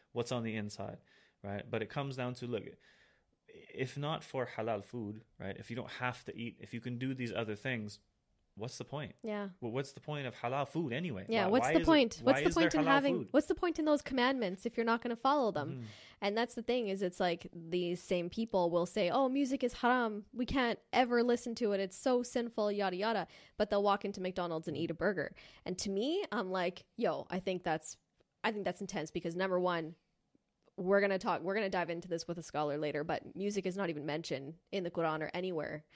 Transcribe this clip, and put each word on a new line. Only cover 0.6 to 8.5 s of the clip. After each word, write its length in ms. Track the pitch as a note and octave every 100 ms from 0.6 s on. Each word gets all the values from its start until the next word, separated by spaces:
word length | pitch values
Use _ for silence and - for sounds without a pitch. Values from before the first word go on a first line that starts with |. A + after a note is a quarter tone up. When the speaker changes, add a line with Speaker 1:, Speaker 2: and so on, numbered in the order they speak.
| G#2 - G2+ - _ _ _ _
Speaker 1:
right? 220 | G2+ G2+ -
But 100 | A2+
it 80 | G#2
comes 280 | C#3+ C#3 C3
down 180 | B2
to, 120 | B2+ A#2+
look, 180 | A2 - - - _ _ _ _ _ _ - -
if 220 | - B2+ C#3
not 260 | D3 D#3+
for 240 | - C3 A#2+ -
halal 280 | A2+ G#2
food, 380 | G2 B2 G#2 A2 - -
right? 180 | F#2+ -
If 120 | -
you 60 | A#2+
don't 140 | -
have 320 | - B2 B2
to 120 | - G#2
eat, 200 | A#2 -
if 140 | A2
you 60 | A#2
can 180 | B2 A#2+
do 160 | C3
these 180 | C3 A#2
other 220 | G#2 A2
things, 440 | G#2 C3 A#2+ G#2+ - _ _ _ _ _